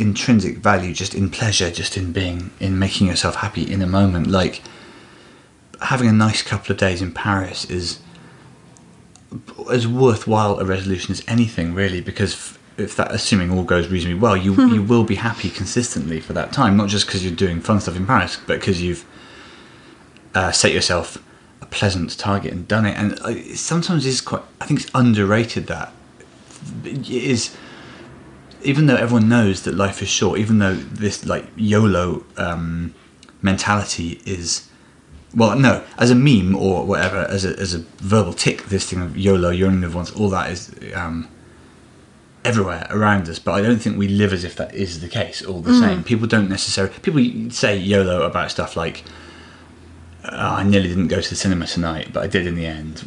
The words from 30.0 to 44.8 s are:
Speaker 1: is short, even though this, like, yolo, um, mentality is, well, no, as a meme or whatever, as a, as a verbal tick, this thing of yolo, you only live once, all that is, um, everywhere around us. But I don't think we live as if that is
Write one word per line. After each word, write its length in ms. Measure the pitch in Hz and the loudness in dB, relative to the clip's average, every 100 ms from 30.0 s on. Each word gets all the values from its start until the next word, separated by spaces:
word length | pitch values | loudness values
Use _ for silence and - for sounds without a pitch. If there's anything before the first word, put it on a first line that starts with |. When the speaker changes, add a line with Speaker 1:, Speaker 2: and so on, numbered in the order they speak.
Speaker 1:
is 60 | 98 | -4
short, 300 | - 98 90 | 0 0 0
even 200 | 110 110 | 2 4
though 160 | 98 | 2
this, 500 | 95 - - 104 - - | 0 -6 -4 -4 -4 -4
like, 200 | 87 - 87 | -4 -6 -4
yolo, 680 | 107 104 110 87 90 76 - - | 2 4 4 2 0 -4 -8 -8
um, 580 | 90 85 82 85 85 - - _ - - | -6 -4 -4 -4 -6 -10 -20 _ -20 -2
mentality 760 | 98 95 - 104 98 - 85 - | 0 0 0 0 -2 -6 -6 -8
is, 440 | - 92 85 - - - - _ - - - | -10 -8 -6 -6 -10 -20 -20 _ -20 -20 -4
well, 240 | 113 110 127 | 2 4 6
no, 240 | 127 92 - - | 4 4 -2 2
as 120 | 120 | 6
a 40 | |
meme 400 | 123 147 110 90 | 6 8 6 4
or 300 | 95 95 90 95 | 2 2 2 0
whatever, 400 | 85 92 98 - | 0 0 0 -2
as 160 | 98 | -2
a, 140 | 92 - | -2 -4
as 160 | 95 | -4
a 40 | 87 82 - | -6 -8 -8
verbal 340 | 95 107 87 | 2 2 2
tick, 340 | - 143 - - | -2 -2 -2 -2
this 200 | 95 - | -4 -2
thing 120 | 92 | -6
of 140 | 87 69 | -6 0
yolo, 340 | 98 95 87 | 2 4 2
you 160 | 90 95 | 2 2
only 140 | 92 | 2
live 140 | 87 87 | 0 -4
once, 140 | 85 | -6
all 160 | - 104 | -2 0
that 220 | 92 69 | 0 -4
is, 200 | 90 - - 52 | -8 -12 -16 -12
um, 320 | 90 85 82 - - - - - - - - - - _ _ | -8 -6 -8 -10 -16 -20 -20 -20 -20 -20 -20 -20 -20 _ _
everywhere 420 | - 110 92 85 - | 0 0 0 -4 -4
around 380 | 104 107 101 82 | 2 4 2 0
us. 100 | 82 | -6
But 120 | - | -2
I 100 | 92 | 0
don't 160 | 104 117 | 2 2
think 140 | 113 101 | 0 0
we 80 | 98 | 2
live 240 | 101 101 | 4 2
as 120 | 92 | 0
if 100 | 87 - | -4 -8
that 180 | 87 | -8
is 260 | - | -6